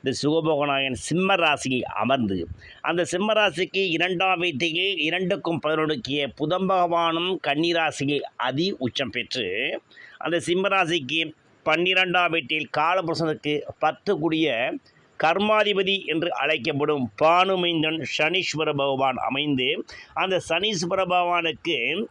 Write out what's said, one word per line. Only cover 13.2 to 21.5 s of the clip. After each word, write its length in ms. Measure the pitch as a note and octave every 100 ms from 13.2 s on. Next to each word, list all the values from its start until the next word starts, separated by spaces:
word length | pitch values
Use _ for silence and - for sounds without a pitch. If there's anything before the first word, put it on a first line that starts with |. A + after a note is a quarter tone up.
| D#3+ D#3 D3 D3 - -
பத்து 280 | D#3 D3+ - F#3
கூடிய 320 | D#3+ D#3+ D#3 A2+ C3 C#4 _ _ _ _
கர்மாதிபதி 720 | D3+ F3 G#3 G#3+ G#3 G3 F#3+ G3 F3
என்று 180 | D#3 E3+ -
அழைக்கப்படும் 640 | C#3 D#3+ A#2+ C#3+ D3+ D3 B2 -
பானுமைந்தன் 800 | D#3 F3 F#3 F#3+ F3 E3 D#3 D#3+ C#3+
சனீஸ்வர 540 | - D#3 F#3 F3+ D3 D#3 C#3+
பகவான் 380 | C#3 C3+ C3+ B2 G2
அமைந்து, 400 | C3 D3+ C#3 B2+ D#3+ - - - -
அந்த 140 | F#3 F3+ -
சனீஸ்வர 520 | E3 G#3 G3+ E3+ F#3+ F#3
பகவானுக்கு 640 | F3+ F3 F3 E3